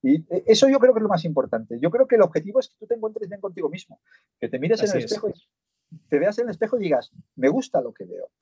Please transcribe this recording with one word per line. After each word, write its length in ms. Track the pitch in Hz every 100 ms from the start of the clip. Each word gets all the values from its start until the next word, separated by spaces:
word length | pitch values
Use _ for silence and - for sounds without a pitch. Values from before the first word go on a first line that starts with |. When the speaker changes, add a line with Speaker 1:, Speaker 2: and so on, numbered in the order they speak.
| 131
Speaker 1:
Y, 120 | 156 -
eh, 100 | 180 -
eso 200 | 214 269
yo 120 | 269
creo 140 | 254
que 60 | 220
es 40 |
lo 60 | 214
más 140 | 180
importante. 540 | 165 151 - 113 110 117
Yo 80 | 156
creo 180 | 240 262
que 80 | 233
el 60 |
objetivo 380 | 180 156 196 240
es 80 | 254
que 80 | _
tú 100 | 214
te 80 | 233
encuentres 340 | 220 214 196
bien 100 | 196
contigo 300 | 196 180 156
mismo, 320 | 175 - - _ _ _ _
que 100 | 117
te 100 | 127
mires 220 | 151 220
en 80 | 214
Speaker 2:
Así 80 | 190
Speaker 1:
el 60 |
Speaker 2:
es. 80 | 113
Speaker 1:
espejo 180 | 107 104
y 40 | - _ _ _ _ _ 160 _
te 100 | 143
veas 180 | 180 208
en 60 | 240
el 60 |
espejo 260 | 185 214 240
y 60 |
digas, 280 | 190 131 - - _ -
"Me 120 | 131
gusta 340 | 262 254 156
lo 120 | -
que 120 | - 98
veo". 240 | - - _